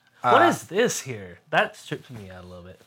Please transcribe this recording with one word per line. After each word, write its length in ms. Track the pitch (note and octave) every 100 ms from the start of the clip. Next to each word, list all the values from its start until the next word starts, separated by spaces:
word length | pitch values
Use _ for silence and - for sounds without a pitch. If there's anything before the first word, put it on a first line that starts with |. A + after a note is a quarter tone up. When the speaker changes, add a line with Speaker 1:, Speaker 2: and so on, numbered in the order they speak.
| _ _
Speaker 1:
Uh, 80 | B2
Speaker 2:
What 100 | B3+ E4+
is 140 | G3+
this 380 | - F3+ - -
here? 360 | C3+ A2 F#2 E2+ -
That 260 | E3+ G#3+ - -
tripped 220 | B2+ -
me 220 | A#2 F#2+
out 120 | F#2
a 40 | F2+
little 160 | F2+
bit. 180 | F2 -